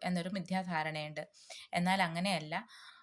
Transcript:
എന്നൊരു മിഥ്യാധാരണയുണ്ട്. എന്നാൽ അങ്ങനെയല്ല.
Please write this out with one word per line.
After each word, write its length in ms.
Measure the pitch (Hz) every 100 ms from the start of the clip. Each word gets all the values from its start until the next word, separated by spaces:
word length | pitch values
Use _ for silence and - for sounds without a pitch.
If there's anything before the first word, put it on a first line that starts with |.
എന്നൊരു 280 | 175 180 175
മിഥ്യാധാരണയുണ്ട്. 920 | 196 165 185 180 165 156 156 151 151 - - - - -
എന്നാൽ 280 | 180 180 196
അങ്ങനെയല്ല. 520 | 175 165 190 175 151 170 233 - - -